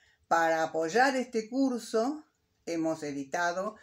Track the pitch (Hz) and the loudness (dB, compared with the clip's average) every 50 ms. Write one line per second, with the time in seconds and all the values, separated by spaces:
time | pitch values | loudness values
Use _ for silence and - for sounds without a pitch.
0 | _ _ _ _ _ _ 165 165 165 165 165 160 160 160 - 160 165 160 160 226 | _ _ _ _ _ _ 2 4 4 4 4 2 2 0 0 -2 -2 2 4 4
1 | 254 285 262 262 240 247 - 226 214 220 240 269 277 262 247 226 208 - - 220 | 4 4 4 0 -2 -2 -2 -4 -4 -2 0 0 0 2 0 -2 -4 -2 -2 0
2 | 220 262 311 302 - _ _ _ _ _ _ _ _ - 170 165 160 160 160 156 | 0 0 -2 -6 -10 _ _ _ _ _ _ _ _ -6 -4 -2 0 -2 -2 -4
3 | 156 147 139 143 139 135 139 170 175 175 175 185 190 214 214 - | -6 -6 -6 -8 -6 -6 -2 0 0 0 0 -2 -4 -6 -8 -10